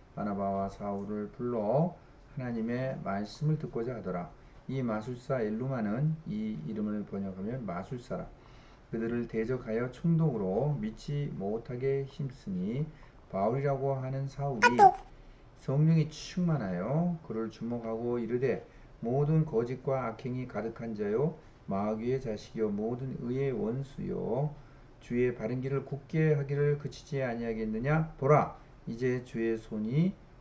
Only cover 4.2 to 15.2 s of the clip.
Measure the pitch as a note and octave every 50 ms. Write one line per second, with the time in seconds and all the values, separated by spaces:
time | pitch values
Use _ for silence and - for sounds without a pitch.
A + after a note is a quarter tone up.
4.2 | - - - - - - - - - - C3 C3+ B2+ A#2 G#2+ G#2+ A2 B2+ B2 A#2+
5.2 | - - C3+ B2+ A2 G#2+ G#2+ A2+ B2+ C3+ C3+ A#2+ G#2+ G#2 G#2 B2 D3+ D#3 D#3+ D#3
6.2 | - G#2+ G#2 G#2+ A2 A2 G#2+ - D#2 - G#2+ G#2 G#2 G#2+ G#2 G#2 G2+ - G#2 G2
7.2 | G2 G2 F#2 F#2 F#2+ G#2+ B2 C3+ A#2 F#2+ E2+ F#2 G2 - C3+ A#2+ - - - F2
8.2 | E2 - - - - - - - - - - - - - - A2+ A2+ A#2 A#2+ A#2+
9.2 | A#2 A2+ - A2 A2+ A#2+ B2+ B2 - A2+ A2 A#2 A#2+ A#2+ - - - E3+ E3+ D#3
10.2 | D#3+ D3+ B2 G#2+ F#2+ F#2 F#2+ A2 C3+ D3+ C#3+ A#2 G#2 A2 A2 - - - D3 C#3+
11.2 | C#3+ C3 - G2 F#2+ G2+ G#2+ A2+ A#2 - B2+ B2 C3 C3+ C#3 C#3 C#3 C3+ - -
12.2 | C#3+ C3+ B2 - - - F#2+ F2+ F2+ G2+ A#2+ C3+ D#3 D#3+ - - - - - -
13.2 | - - - G2 G2 A2 B2+ C#3 C#3 C#3+ C3+ C3 C3+ C#3 C3+ C3 C3 C3 C3+ C3+
14.2 | C#3 C3+ - C#3 C#3 C#3+ C#3 A3 A#4 B4 F#4 F4+ G#4 F#4+ - - - - - -